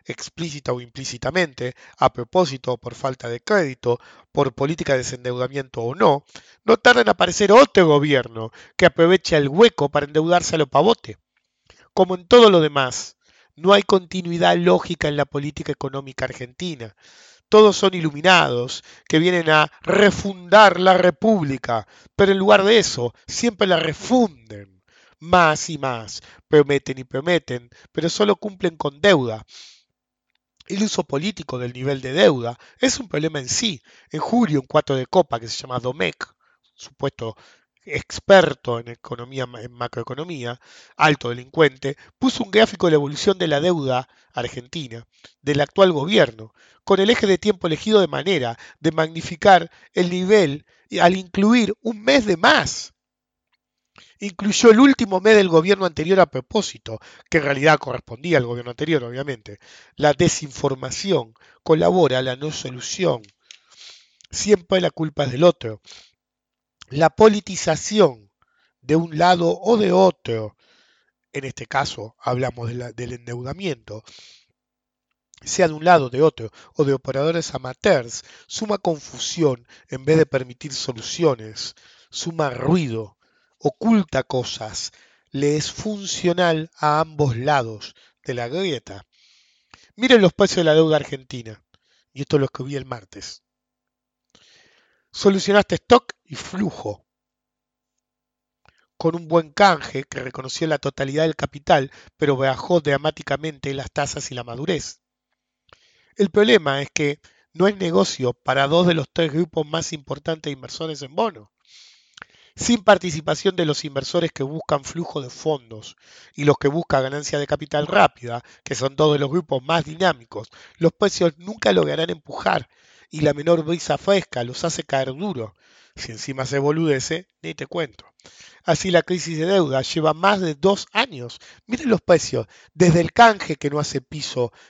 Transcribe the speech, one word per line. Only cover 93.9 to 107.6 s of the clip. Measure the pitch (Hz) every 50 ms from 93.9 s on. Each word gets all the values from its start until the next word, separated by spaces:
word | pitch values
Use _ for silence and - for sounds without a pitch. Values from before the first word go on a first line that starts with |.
| _ _ _ _ _ _ _ _ _ _ _ _ _ _ _ _ _ _ _ _ _ _ _ _ _
Solucionaste | - - 202 196 196 - - 202 208 196 - -
stock | - - _ 240 240 - - - _ _
y | _ 147
flujo, | - - - - 185 208 170 - - - 107 104 - _ _ _ _ _ _ _ _ _ _ _ _ _ _ _ _ _ _ _ _ _ _ _ _ _ _ _ _ _ _ _ _ _ _ _ _ _ _ _
con | _ - 165 165
un | 175 170
buen | 156 165 170 160 151
canje | 143 - 202 196 170 147 131 - - 135 135
que | - - 143
reconoció | 127 127 - - 131 131 - - 165 160
la | 151 143
totalidad | - 143 - - 139 135 139 151 160
del | 160 156
capital, | - - 131 - 143 - - 180 147 135 135 - - - _ _
pero | _ 156 143 139
bajó | 127 135 135 131 - - - 180 170
dramáticamente | 143 147 139 139 143 156 151 - - - 139 139 151 156 147 135 - 139 139
las | 135 131 -
tasas | - - 143 139 - 151 - -
y | 131
la | 123 117
madurez. | 120 117 123 147 185 180 139 - - - _ _ _ _ _ _ _ _ _ _ _ _ _ _ _ _ _ _ _ _ _ _ _ _
El | - 202 190
problema | - 208 208 226 247 196 156 143 139 139
es | 139 - -
que | - 151 143 147 - _ _ _ _ _ _ _
no | 165